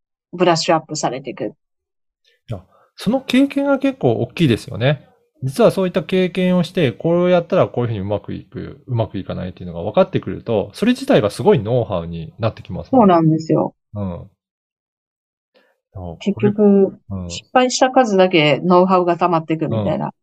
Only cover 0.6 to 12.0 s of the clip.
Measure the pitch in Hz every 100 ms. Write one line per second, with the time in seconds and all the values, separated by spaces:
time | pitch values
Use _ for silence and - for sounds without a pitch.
0.6 | - 160 - 151 147 127 131 101 107 -
1.6 | _ _ _ _ _ _ _ _ - 101
2.6 | _ _ _ - 196 262 - 254 277 277
3.6 | 277 277 269 262 135 110 117 - 151 107
4.6 | - 101 127 151 _ _ _ - 135 180
5.6 | 208 - 185 185 180 185 185 185 180 180
6.6 | 170 190 135 - 165 175 180 180 170 180
7.6 | 113 - 117 107 98 101 - 92 - -
8.6 | 87 - - 117 110 98 90 92 90 -
9.6 | 90 82 92 - 190 - 110 87 - 107
10.6 | 90 - 214 247 269 185 104 - 147 165
11.6 | 101 123 107 90